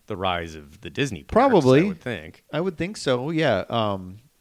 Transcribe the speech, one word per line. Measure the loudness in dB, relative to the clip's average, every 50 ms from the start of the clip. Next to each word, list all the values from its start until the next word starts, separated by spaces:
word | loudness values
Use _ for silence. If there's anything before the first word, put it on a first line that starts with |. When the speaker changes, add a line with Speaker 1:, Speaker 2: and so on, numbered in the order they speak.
| _
Speaker 1:
the | -12 -8 -4
rise | -4 -2 -2 -4 -6 -8 -12
of | -16 -18 -20 -20 -16
the | -16 -8
Disney | -4 -4 -4 -4 -4 -10
parks, | -8 0
Speaker 2:
Probably. | 2 4 4 6 6 6 6 8 6 6 4
Speaker 1:
I | 2
would | -2 -6
think. | -8 -8 -8 -8 -10 -14 -18 _ _ _
Speaker 2:
I | -6 -4
would | -4 -4 -4
think | -6 -8 -8 -8 -4
so, | -2 0 0 0 -2 -4
yeah. | -2 0 0 2 0 0 -2 -2
Um, | -2 -2 -2 -2 -4 -6 -8 -12 -16 -18 -20 _ _ _